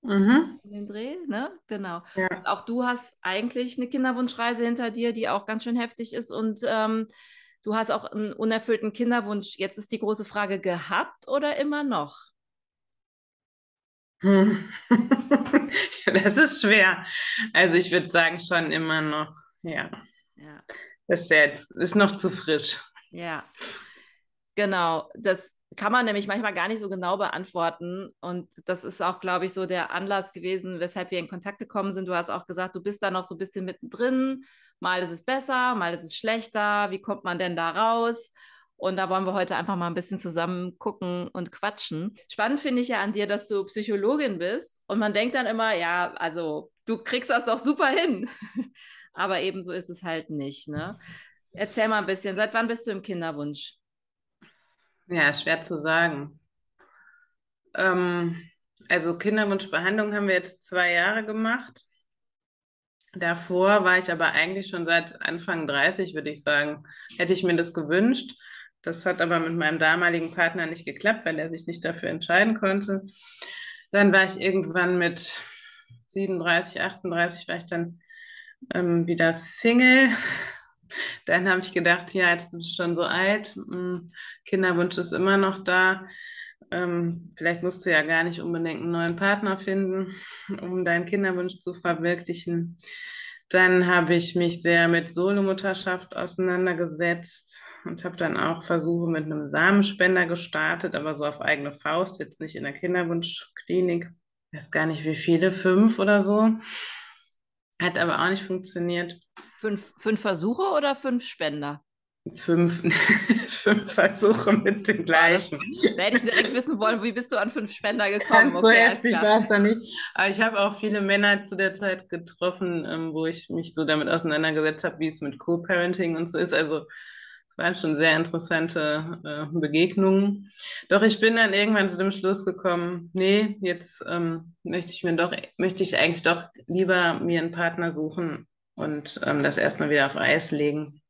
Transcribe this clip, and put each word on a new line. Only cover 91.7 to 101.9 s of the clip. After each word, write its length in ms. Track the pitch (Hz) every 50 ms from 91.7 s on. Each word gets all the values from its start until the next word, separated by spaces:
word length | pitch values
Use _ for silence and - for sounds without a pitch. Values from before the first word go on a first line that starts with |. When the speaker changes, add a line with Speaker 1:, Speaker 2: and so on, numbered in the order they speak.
| 175
Speaker 1:
verwirklichen. 1040 | 175 - - 170 160 165 175 175 170 170 - 170 170 - 175 170 170 170 170 - _ - - - - - - - - - - - - _ _
Dann 360 | - 185 185 180 185 185 180
habe 300 | 175 180 175 170 160 175
ich 200 | 170 170 - -
mich 280 | 175 175 170 170 - -
sehr 240 | 170 170 170 170
mit 260 | 170 170 170 165 170 170
Solomutterschaft 1000 | 170 180 196 202 202 196 190 185 190 196 196 190 190 - 190 180 185 - _ -
auseinandergesetzt 1500 | - 165 175 170 196 185 185 180 180 185 185 175 160 175 165 156 151 175 170 170 170 170 - - - _ - - - - - - - -
und 180 | - - 170 -
habe 140 | 175 165
dann 180 | - 175 160 -
auch 280 | - - 160 165 165 -
Versuche 460 | - 175 165 156 165 170 170 170 170
mit 160 | 165 156 151
einem 220 | 156 156 151 147
Samenspender 800 | 139 143 151 165 185 196 202 202 202 - - 180 180 190 180 175
gestartet, 720 | 165 175 170 170 - - 156 156 156 165 170 - 175 -
aber 200 | 151 147 156 156
so 100 | 139 135
auf 140 | 147 147 -
eigene 320 | - - 151 143 143 143
Faust, 480 | 143 - - 151